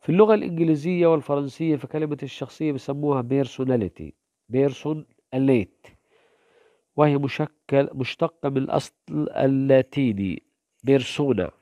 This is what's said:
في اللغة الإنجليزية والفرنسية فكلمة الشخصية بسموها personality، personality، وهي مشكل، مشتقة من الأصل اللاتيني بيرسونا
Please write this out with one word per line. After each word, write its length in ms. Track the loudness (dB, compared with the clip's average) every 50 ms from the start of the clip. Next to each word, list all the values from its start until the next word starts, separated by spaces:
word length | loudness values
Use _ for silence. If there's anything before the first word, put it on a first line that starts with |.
في 80 | _ 0
اللغة 240 | 4 4 6 6 6
الإنجليزية 720 | 2 2 -4 -2 -2 0 2 0 0 0 -2 0 2 2 2
والفرنسية 680 | 2 2 0 -2 -4 -4 -4 -6 -6 -6 -2 -2 -2
فكلمة 420 | -2 -4 -6 -6 -6 -4 -4 -6 -8 -10
الشخصية 480 | -12 -10 -12 -12 -12 -10 -6 -4 -4
بسموها 500 | -4 -4 -6 -8 -6 -4 -2 0 0 0
personality، 920 | 0 0 0 0 0 -2 -4 -6 -2 0 0 0 0 -2 _ -10 -16 -16 -16 _ _ _ _ _ _ _ 0
personality، 1400 | 0 0 0 0 -4 -6 -6 -6 -6 -8 _ _ _ _ _ -4 0 2 4 4 2 2 -2 _ _ _ -20 _ _ _ _ _ _ _ _ _ _ _ _ _ _ _ _ _ _ _ _ _
وهي 220 | 2 2 4 4 2
مشكل، 720 | 0 -2 -4 -4 -6 -6 _ _ _ 0 2 2 2 2 -2
مشتقة 560 | -6 -8 -8 -4 _ -4 -4 _ _ -6 -4
من 80 | -2 -2
الأصل 360 | -2 0 -2 -2 -2 -2 _ _ _ -8 -4
اللاتيني 1300 | -4 -4 -4 -2 0 0 2 2 2 2 4 4 4 4 _ -2 -2 0 0 0 0 -2 -4 -4 -6 _ _ _ _ _ _ _ _ _
بيرسونا 680 | 2 2 2 2 0 -4 -2 0 0 0 0 0 -4 -6 _